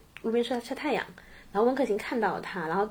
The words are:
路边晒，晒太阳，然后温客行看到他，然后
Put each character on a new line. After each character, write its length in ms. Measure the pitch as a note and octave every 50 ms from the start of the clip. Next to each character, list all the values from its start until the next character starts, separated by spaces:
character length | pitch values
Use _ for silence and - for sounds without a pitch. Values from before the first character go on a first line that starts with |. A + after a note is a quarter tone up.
| - - - -
路 100 | - A3+
边 100 | A3 A#3+
晒， 160 | A#3 - C4 A#3+
晒 140 | A#3 - C4+
太 180 | - - D4+
阳， 120 | A#3+ F3+ - - - - - - - - - -
然 80 | - G3
后 60 | A3+
温 80 | B3 C4
客 100 | C4 C4+
行 120 | A3+ G3+
看 220 | F#3 - - C#4+ A#3+
到 220 | G#3+ F#3 D#3+ -
他， 260 | - - - F#3 E3
然 100 | D#3+ E3
后 120 | G3 G#3 G#3+